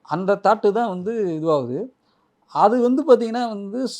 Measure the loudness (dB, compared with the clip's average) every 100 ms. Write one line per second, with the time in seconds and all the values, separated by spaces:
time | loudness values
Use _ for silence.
0 | -6 -4 -2 0 2 2 2 0 -2 -4
1 | -6 -4 -4 -2 0 0 0 -6 -8 _
2 | _ _ _ _ _ 2 4 4 2 0
3 | 4 4 4 -4 -6 -8 -8 -6 -6